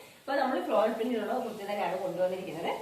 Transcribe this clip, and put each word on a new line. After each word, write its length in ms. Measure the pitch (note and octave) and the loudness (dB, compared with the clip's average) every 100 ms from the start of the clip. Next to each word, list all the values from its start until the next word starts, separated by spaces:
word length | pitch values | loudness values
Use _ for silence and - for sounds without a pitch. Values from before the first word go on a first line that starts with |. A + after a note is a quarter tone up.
| - - | -16 -12
അപ്പോൾ 180 | - C#4+ | -2 0
നമ്മൾ 240 | C4 F4 | 2 0
ഫ്ലോറൽ 320 | D4 G#3+ G#3+ | 2 4 4
പ്രിന്റിലുള്ള 420 | - B3 A3+ G3+ B3+ | 2 0 0 0 -2
കുർത്തി 260 | A3+ G#3+ | -4 -6
തന്നെയാണ് 340 | G3+ G#3 F3 F#3 | -4 -2 -2 -2
കൊണ്ടുവന്നിരിക്കുന്നത്. 720 | F#3 F3 F#3 F#3 - D#3+ - - | -2 0 0 0 -6 -4 -4 -4